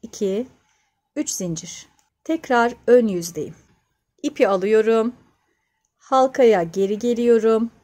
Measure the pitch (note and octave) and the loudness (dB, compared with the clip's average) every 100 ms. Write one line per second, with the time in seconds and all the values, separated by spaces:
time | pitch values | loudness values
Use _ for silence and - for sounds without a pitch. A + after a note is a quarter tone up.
0 | A3 - G3+ G3 B3+ _ _ _ _ _ | -18 -8 -6 -4 -8 _ _ _ _ _
1 | _ - D4+ - F3+ D#3+ E3 - - _ | _ -10 -8 -8 -8 -10 -12 -20 -20 _
2 | _ _ - D#4+ - A#3+ A#3 A#3+ - B3 | _ _ -8 -8 -2 0 0 -4 2 4
3 | A3+ F3+ E3+ D#3 - - _ _ _ _ | 4 -4 -8 -10 -12 -14 _ _ _ _
4 | _ _ D4 - A3+ G3 F#3+ A3 A3 A3+ | _ _ -10 0 0 2 2 2 2 0
5 | A3+ - _ _ _ _ _ _ _ _ | -2 -6 _ _ _ _ _ _ _ _
6 | _ C4 C4 C4 A#3+ G3+ E3+ F#3+ G3 G#3 | _ 2 2 4 4 4 0 -2 -2 -2
7 | A#3+ A#3 A#3+ A#3 A3 A3+ A3+ _ | -2 0 2 2 2 0 -2 _